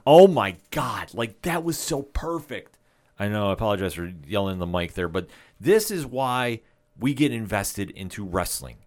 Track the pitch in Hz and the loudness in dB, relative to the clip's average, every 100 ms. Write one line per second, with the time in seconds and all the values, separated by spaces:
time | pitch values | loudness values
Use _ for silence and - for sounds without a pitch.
0 | - 156 190 151 98 90 _ - 127 110 | 8 10 10 8 0 -4 _ -4 -4 -4
1 | - 101 117 98 175 170 165 156 - 143 | -8 -6 -6 -4 -4 -4 -2 -4 -4 -4
2 | 143 - 156 165 - 110 - _ _ _ | -4 -6 -4 -6 -8 -12 -12 _ _ _
3 | _ _ 104 104 101 95 113 101 95 82 | _ _ -4 0 0 0 0 0 -2 -4
4 | 87 90 71 101 98 92 87 87 87 - | -8 -10 -4 -2 -2 -2 -4 -2 -4 -4
5 | 87 85 90 - - _ 107 220 214 196 | -4 -4 -6 -16 -20 _ 2 2 2 -6
6 | 139 123 131 123 123 117 _ _ _ - | -6 -4 -2 0 -2 -4 _ _ _ -4
7 | 127 131 147 117 107 104 98 - 95 - | -2 2 0 0 -4 -2 -4 -6 -8 -8
8 | 95 - 98 90 87 - 65 58 | -12 -10 -6 -4 -4 -6 -10 -18